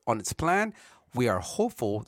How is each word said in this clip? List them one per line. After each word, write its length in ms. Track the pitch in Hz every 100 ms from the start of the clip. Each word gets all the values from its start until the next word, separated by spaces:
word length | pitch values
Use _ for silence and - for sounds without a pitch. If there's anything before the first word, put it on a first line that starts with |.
| -
on 140 | 110
its 120 | 95
plan. 400 | - 160 190 214 - - - _
We 140 | 123 120
are 100 | 92
hopeful 640 | 92 - 226 - 107 104